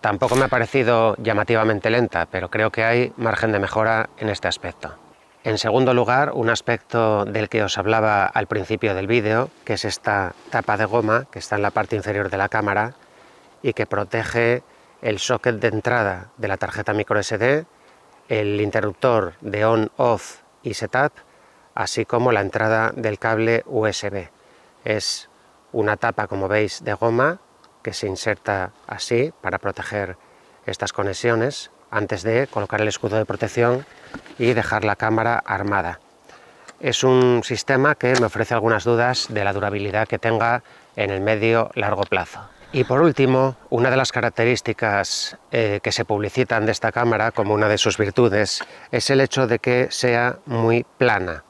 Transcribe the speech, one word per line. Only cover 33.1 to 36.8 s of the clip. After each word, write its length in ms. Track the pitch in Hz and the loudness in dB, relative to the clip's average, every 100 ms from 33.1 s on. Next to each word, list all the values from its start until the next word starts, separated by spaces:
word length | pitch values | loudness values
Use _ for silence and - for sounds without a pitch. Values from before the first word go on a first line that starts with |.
| 107 | -2
de 100 | 107 | -2
protección 600 | 101 107 - 120 123 139 - - - - - | -2 -4 0 2 2 -4 -20 -16 -16 -16 -2
y 140 | 117 | 2
dejar 300 | 117 104 107 | 2 2 0
la 120 | 107 101 | 0 0
cámara 440 | 110 110 113 117 - | 0 2 2 0 -2
armada. 540 | 98 101 101 87 85 _ _ _ - - - - - | -4 0 -2 -2 -6 _ _ _ -20 -20 -20 -20 -8